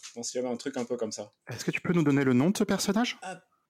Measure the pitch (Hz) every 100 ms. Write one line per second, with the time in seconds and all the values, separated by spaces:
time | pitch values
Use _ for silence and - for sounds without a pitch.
0 | - 117 117 131 127 117 143 127 120 120
1 | 110 107 104 _ - 117 - - - 170
2 | 147 139 131 123 160 - 208 196 - 202
3 | 247 - 185 180 _ _ _